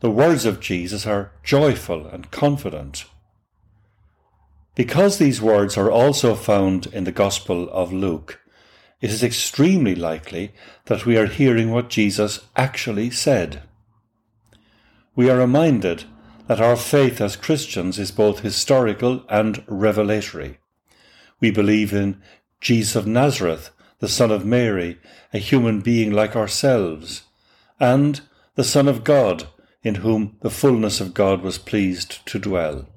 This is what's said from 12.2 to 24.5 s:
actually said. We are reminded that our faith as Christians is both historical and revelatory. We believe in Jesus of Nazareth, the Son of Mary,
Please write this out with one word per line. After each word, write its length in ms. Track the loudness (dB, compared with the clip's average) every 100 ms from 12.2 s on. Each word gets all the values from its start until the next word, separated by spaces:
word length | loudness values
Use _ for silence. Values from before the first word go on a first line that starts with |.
| -2 -4 -6 -4
actually 540 | -2 -4 -6 -4 -4
said. 520 | -2 0 0 -2 -8 -18 _ _ _ _ _ _ _ _ _ _ _ _ _ _
We 160 | 0 4
are 80 | 4
reminded 680 | 4 4 4 2 0 -4 -10 -20 -20 -14 -4
that 120 | 2
our 160 | 4 2
faith 440 | 2 2 2 0
as 160 | -4 -4
Christians 640 | -2 -2 -2 -6 -4 -4
is 120 | -6
both 300 | 2 2 2
historical 840 | -4 -4 2 2 2 0 -2 -2 -2
and 340 | 0 0 -4 -10
revelatory. 920 | 0 0 2 0 -2 -4 -12 -14 -16 _ _ _ _ _ _ _ _
We 100 | 0
believe 420 | 2 2 2 2
in 280 | -2 -2 -6 _ _ _ _
Jesus 360 | 0 0 0 -2
of 100 | 0
Nazareth, 640 | 2 2 0 -2 -4 -10 _ _ _
the 100 | -4
Son 220 | 0 2
of 140 | 0
Mary, 540 | 0